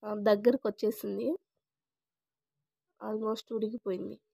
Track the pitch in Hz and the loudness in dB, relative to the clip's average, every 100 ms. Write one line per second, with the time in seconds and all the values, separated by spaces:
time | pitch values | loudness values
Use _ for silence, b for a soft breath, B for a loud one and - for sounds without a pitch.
0 | 214 214 208 208 220 262 220 208 214 233 | -6 0 4 6 6 4 0 -2 -2 -2
1 | 214 196 233 349 _ _ _ _ _ _ | -6 -2 -2 -4 _ _ _ _ _ _
2 | _ _ _ _ _ _ _ _ _ _ | _ _ _ _ _ _ _ _ _ _
3 | 214 214 214 220 - 226 214 233 - 185 | -8 -4 -2 -4 -4 -4 -4 -4 -6 -6
4 | - - _ | -6 -12 _